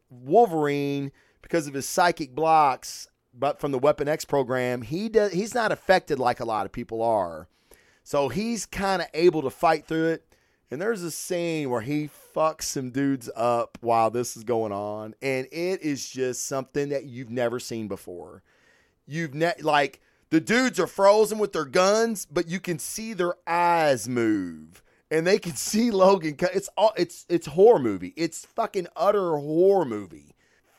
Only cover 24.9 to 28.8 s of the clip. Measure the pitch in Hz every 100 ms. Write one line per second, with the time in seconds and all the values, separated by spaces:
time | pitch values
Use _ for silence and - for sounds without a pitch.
24.9 | _ - 160 170 202 180 135 - 214 233
25.9 | 196 185 196 156 139 180 185 - - 214
26.9 | 208 175 - - 170 156 156 220 196 120
27.9 | 95 90 - 165 - - - 214 196